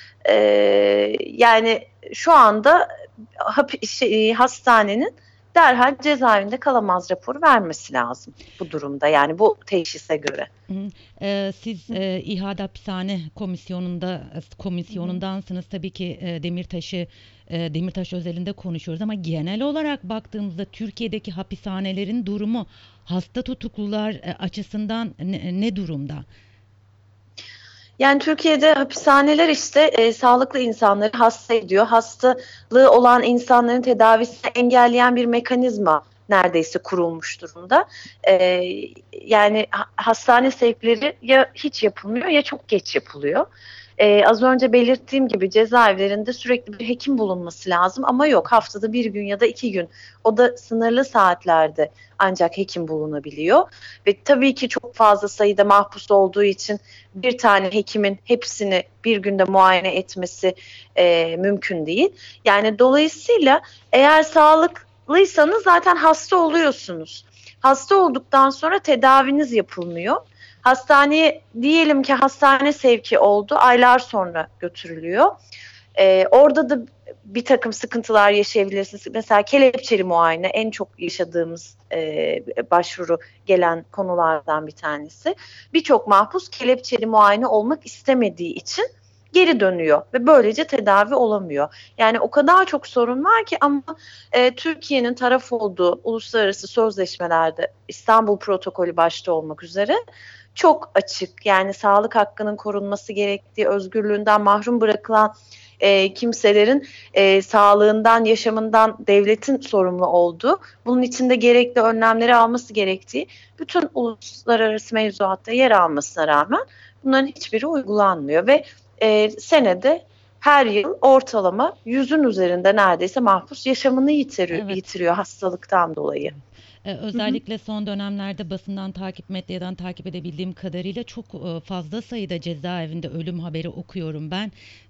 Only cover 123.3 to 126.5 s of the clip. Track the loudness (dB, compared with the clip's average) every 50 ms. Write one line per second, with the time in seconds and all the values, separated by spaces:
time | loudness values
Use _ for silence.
123.3 | 2 0 0 _ -18 -10 -4 -4 -4 -2 0 -2 0 0 0 0 0 0 -2 -4
124.3 | -4 -6 -6 -4 -4 -8 -8 -8 -8 -10 -10 -12 -10 -4 -2 -2 -2 -2 -4 -10
125.3 | -10 _ -8 -8 -8 -8 -8 -2 0 0 0 -2 -4 -8 -8 -8 -6 -6 -8 -10
126.3 | -12 -14 -20 _